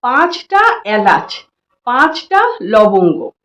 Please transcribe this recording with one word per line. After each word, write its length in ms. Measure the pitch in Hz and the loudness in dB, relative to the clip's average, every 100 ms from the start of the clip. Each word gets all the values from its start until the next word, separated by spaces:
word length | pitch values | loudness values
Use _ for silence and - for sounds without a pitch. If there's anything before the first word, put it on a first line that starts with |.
পাঁচটা 580 | 247 269 349 349 - 392 466 466 202 214 | -2 0 -2 -4 -2 0 0 -2 -4 0
এলাচ, 320 | 196 139 - - - _ _ _ - | 2 0 -4 -16 -18 _ _ _ -4
পাঁচটা 540 | 247 302 320 - 381 466 466 180 | 0 0 -2 -2 0 0 -2 0
লবঙ্গ। 460 | 220 208 196 180 147 - _ | 2 4 4 2 0 -8 _